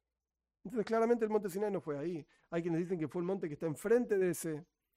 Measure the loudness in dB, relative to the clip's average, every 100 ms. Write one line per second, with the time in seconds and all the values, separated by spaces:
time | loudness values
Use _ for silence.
0 | _ _ _ _ _ _ -8 -4 0 4
1 | 4 4 2 0 0 -2 -2 -2 -4 -6
2 | -4 -6 -10 _ -6 -4 0 0 0 -2
3 | -2 -2 -2 -2 -4 -4 -4 0 4 4
4 | 4 2 2 0 -4 -6 -10 _ _